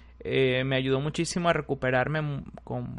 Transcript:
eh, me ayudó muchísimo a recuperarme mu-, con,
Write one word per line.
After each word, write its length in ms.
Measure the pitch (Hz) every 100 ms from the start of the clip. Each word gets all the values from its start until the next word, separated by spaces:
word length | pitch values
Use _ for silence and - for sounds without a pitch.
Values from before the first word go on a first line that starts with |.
| - -
eh, 440 | - 131 131 127 135
me 100 | 131
ayudó 240 | 131 135
muchísimo 500 | 147 151 165 185 170
a 40 |
recuperarme 680 | 160 143 139 127 127 131 156
mu-, 220 | 151 139 - -
con, 340 | - 123 123